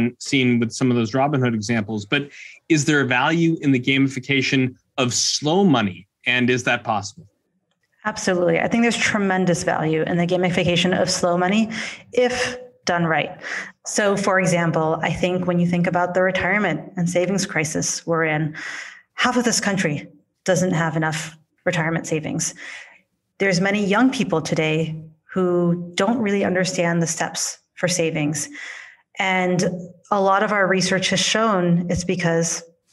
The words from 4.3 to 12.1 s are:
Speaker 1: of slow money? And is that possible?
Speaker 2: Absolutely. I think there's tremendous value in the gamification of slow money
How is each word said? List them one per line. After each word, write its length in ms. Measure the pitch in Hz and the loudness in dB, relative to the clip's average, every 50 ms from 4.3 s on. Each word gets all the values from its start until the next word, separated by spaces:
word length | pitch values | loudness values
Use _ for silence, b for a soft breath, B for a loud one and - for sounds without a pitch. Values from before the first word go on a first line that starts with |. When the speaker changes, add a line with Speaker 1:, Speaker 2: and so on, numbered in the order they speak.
| 139 139 131 - - 135 131 127 - - _ _ _ - | 0 0 0 2 2 2 0 0 -2 -8 _ _ _ -2
Speaker 1:
of 160 | 127 120 - | 0 0 0
slow 480 | - - - - - 139 147 165 190 202 | 0 -2 -2 -2 -2 0 0 2 4 4
money? 440 | 190 139 120 110 98 90 87 90 _ _ _ - 127 | 4 4 4 2 0 -4 -8 -14 _ _ _ -2 0
And 200 | 123 123 123 120 | 0 2 2 2
is 160 | 127 127 123 | 2 2 0
that 180 | 135 120 120 120 | 0 -2 0 0
possible? 440 | 120 110 104 101 101 - - - - _ _ _ _ _ _ _ _ _ _ _ _ _ _ - 214 | -2 -2 -2 -4 -6 -12 -18 -20 -20 _ _ _ _ _ _ _ _ _ _ _ _ _ _ -8 -8
Speaker 2:
Absolutely. 520 | 214 - - - 185 175 180 170 165 165 | -6 -4 -2 0 0 2 2 2 2 2
I 80 | - 180 | 0 0
think 160 | 190 233 233 | 2 2 2
there's 120 | 240 220 | 2 0
tremendous 680 | - - - - 214 202 196 185 185 185 175 170 170 - | 0 0 0 0 0 0 0 0 2 2 2 2 0 0
value 400 | 170 - - - 160 156 156 156 | 0 0 0 0 0 0 0 0
in 140 | - 180 170 | 0 0 0
the 100 | 175 170 | 0 2
gamification 680 | 180 180 185 180 170 185 180 160 175 170 175 180 180 - | 0 2 0 0 2 0 2 2 2 2 2 2 2 0
of 100 | - - | 0 0
slow 300 | - - - 180 175 175 | 0 0 0 0 2 2
money 320 | 180 180 202 220 226 214 B B B B B B B B | 2 2 2 2 0 0 B B B B B B B B